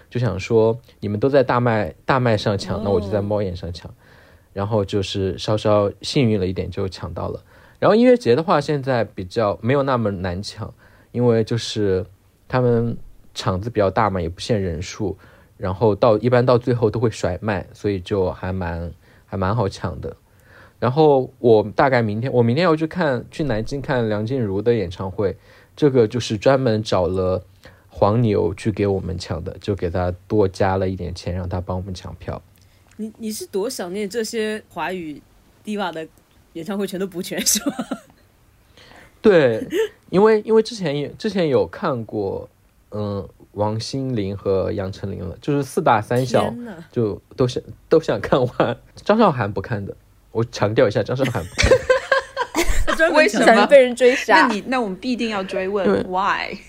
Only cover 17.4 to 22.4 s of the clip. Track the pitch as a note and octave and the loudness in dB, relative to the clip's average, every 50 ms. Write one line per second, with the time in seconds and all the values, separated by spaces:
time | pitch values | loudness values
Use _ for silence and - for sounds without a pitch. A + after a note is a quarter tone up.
17.4 | G2+ G#2+ G2+ F2 - - - - - G#2 G2+ F#2 F2 - G#2+ G2 F#2 F2 D#2 - | -4 -4 -4 -4 -6 -10 -14 -6 -4 -2 -2 -2 -4 -4 -2 0 0 -2 -2 -4
18.4 | - F#2 F#2 F#2 F2 E2+ E2+ E2 E2+ E2+ E2 - _ _ - _ _ _ G2+ G2 | -6 -6 -6 -4 -4 -6 -6 -6 -8 -10 -12 -14 _ _ -20 _ _ _ -6 -4
19.4 | F#2+ F#2 A2 A#2+ G2+ F#2+ - - - F#2 D#2+ - - C#2 - - _ _ _ _ | -2 0 0 0 -2 -2 -4 -6 -8 -8 -8 -8 -10 -12 -12 -14 _ _ _ _
20.4 | _ _ - - - - _ _ A2 A#2+ B2+ D3+ D#3 D3+ C#3 C3+ B2+ B2+ - _ | _ _ -20 -20 -20 -20 _ _ -4 -2 2 4 4 6 6 4 2 -2 -6 _
21.4 | A2+ A#2+ A2+ G#2+ G2+ G#2+ G2 - D3+ C3+ B2+ A#2+ A2+ G#2 G#2 A2 A#2+ C#3 A#2+ B2 | 4 6 6 6 4 2 0 0 2 4 4 2 2 0 -2 -4 -4 0 2 2